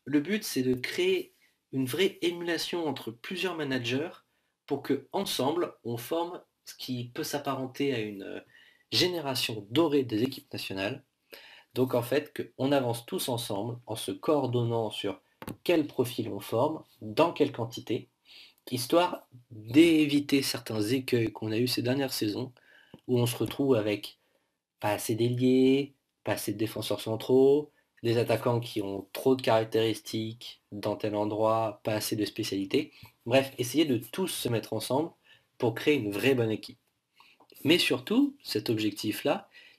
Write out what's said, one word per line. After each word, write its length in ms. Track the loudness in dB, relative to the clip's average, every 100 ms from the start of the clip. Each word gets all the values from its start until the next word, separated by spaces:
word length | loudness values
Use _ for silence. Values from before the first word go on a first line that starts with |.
Le 160 | -2 0
but, 220 | 0 -2
c'est 200 | -2 -2
de 120 | 0
créer 580 | 0 -2 -2 0 0 -4 _ _ _ _
une 160 | -4 -2
vraie 320 | 0 0 0
émulation 640 | -2 -2 -2 -4 -4 -4 -4
entre 240 | -4 -8
plusieurs 420 | -12 -10 -6 -4
managers 560 | -4 -2 -2 -2 -2 -4 -8 _ _ _ _ -6
pour 160 | -4
que, 240 | 0 -2 -2
ensemble, 600 | -6 -4 -2 0 0 -2 -4
on 120 | -8 -8
forme 460 | -4 -4 -4 -6 -16 _
ce 100 | -20
qui 340 | -14 -8 -8 -6
peut 100 | -8
s'apparenter 720 | -6 -4 -4 -4 -6 -2 -2
à 60 | 0
une, 240 | -4 -8
euh, 160 | -10 -12 -14 _ -20 _ _
génération 760 | 0 2 0 -2 -2 -4 -6 -2
dorée 320 | 2 4 4
des 200 | 2 0
équipes 300 | 0 -2 -12
nationales. 500 | -12 -8 -4 -4 -4 -12 _ _ -20 -20 -20 _
Donc 200 | -2 2
en 80 | 2
fait, 340 | 0 -2 -2 -6
qu'on 360 | -10 -4 2
avance 340 | 2 2 -2 -6
tous 220 | -6 -4
ensemble 500 | -4 -4 -4 -4 -8 -10
en 100 | -8
se 160 | -8
coordonnant 800 | -4 0 2 2 0 0 0 -2
sur 320 | -4 -6 -8 _ _ -14 -6
quel 220 | 0 2 0
profil 420 | -2 -2 -4 -6
on 120 | -8
forme, 420 | -4 0 0 -2 -12 _
dans 320 | -4 2 2
quelle 200 | 4 0
quantité, 560 | 0 -8 -8 -6 -6 -6 _ _ -20 -20 _ -6
histoire 560 | -6 2 4 4 0 -12 -20 -20
d'éviter 920 | -18 2 6 8 6 4 2 2 0
certains 380 | 0 -4 -4 -2
écueils 520 | 0 0 2 2 0
qu'on 200 | -2 -4
a 60 | 0
eu 80 | 0
ces 160 | 0
dernières 300 | 0 0 -2
saisons, 400 | -2 -2 -2 -6 -10 _ -20 _ -16 0
où 100 | 2
on 80 | 2
se 100 | 0
retrouve 380 | -4 0 2
avec 440 | 4 2 -2 -4 -16 _ _ _ _ _ _
pas 100 | -2
assez 220 | -2 -2
d'ailiers, 800 | 0 0 2 4 6 6 4 2 _ _ _
pas 80 | -4
assez 200 | -4 -4
de 60 | -4
défenseurs 420 | -4 -4 -4 -4
centraux, 680 | -4 -4 2 6 6 6 2 _ _ _
des 160 | 0 2
attaquants 420 | 2 2 2 0
qui 220 | -2 -4
ont 260 | -4 -6 -8
trop 240 | -2 2 4
de 60 |
caractéristiques 1200 | 4 2 2 2 2 0 -6 -6 -6 -8 -16 -18 _
dans 240 | -6 -4 -4
tel 180 | -2
endroit, 640 | -2 -2 0 2 2 0 -4
pas 100 | -4
assez 220 | -2 -2 -2
de 80 |
spécialité. 680 | -2 -4 -4 -4 0 0 -2 -8 -20 _ 2
Bref, 260 | 2 2 -2
essayez 260 | -2 0
de 140 | 2 0
tous 300 | -2 -4 -4
se 200 | -4 -2
mettre 240 | -2 -2
ensemble 380 | -6 -2 -2 -2 -8 _ -20 _ -2
pour 160 | -2
créer 200 | 2 2
une 160 | 2 0
vraie 240 | 0 2
bonne 160 | 4 2
équipe. 280 | -2 -6 -20 _ _ _ _ _ _ _ -4
Mais 140 | 2 4
surtout, 580 | 4 0 2 2 2 0
cet 280 | -6 -4 0
objectif-là, 800 | 0 0 -2 -4 -2 0 -2 -4 -20 -20